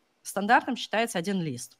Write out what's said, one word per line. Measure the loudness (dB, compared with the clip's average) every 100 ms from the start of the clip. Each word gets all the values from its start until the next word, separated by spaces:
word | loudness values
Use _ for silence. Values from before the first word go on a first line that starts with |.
| _ _
стандартом | -8 -2 4 4 4 -4
считается | -2 -2 0 -2
один | -2 -2
лист. | -2 -6 -10 _